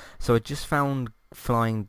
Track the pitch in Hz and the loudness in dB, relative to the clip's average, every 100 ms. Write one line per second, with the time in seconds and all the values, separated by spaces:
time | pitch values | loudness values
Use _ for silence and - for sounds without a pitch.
0 | - - - 117 - 143 - 147 143 135 | -14 -4 4 4 2 -6 -2 0 2 0
1 | 120 - _ - - 117 113 110 | -4 -10 _ -8 0 2 2 0